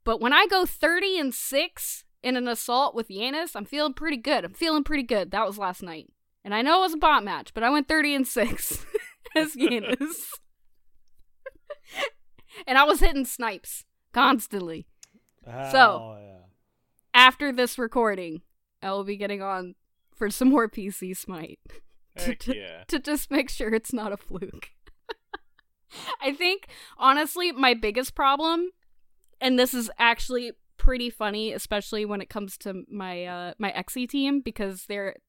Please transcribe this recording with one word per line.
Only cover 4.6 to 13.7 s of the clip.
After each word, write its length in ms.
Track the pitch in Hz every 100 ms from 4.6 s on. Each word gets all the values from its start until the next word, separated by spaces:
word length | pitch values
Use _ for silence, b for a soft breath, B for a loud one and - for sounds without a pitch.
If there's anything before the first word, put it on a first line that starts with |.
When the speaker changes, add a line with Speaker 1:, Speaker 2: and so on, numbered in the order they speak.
| 330 311
Speaker 1:
pretty 200 | 285 302
good. 280 | 247 214 180
That 160 | 196 208
was 100 | 208
last 240 | 190 185
night. 280 | 185 160 - _ _ _
And 100 | 202
I 80 | 214
know 180 | 269 349
it 20 |
was 100 | 370
a 40 | 320
bot 260 | 320 277
match, 300 | 202 160 -
but 100 | -
I 60 | 226
went 180 | 294 277
thirty 260 | 311 294
and 140 | 277 254
six 580 | 240 233 - - - - 427 -
<laughs> 260 | - - 311
as 200 | 311 254
Yanis. 420 | 294 233 208 254
<laughs> 360 | 294 330 - - _ _ _ _ _ - - - - _ 523 - - 571 B B 523 - - - B B -
And 100 | 262
I 60 |
was 160 | 294 311
hitting 260 | 349 277 254
snipes 600 | - 233 190 -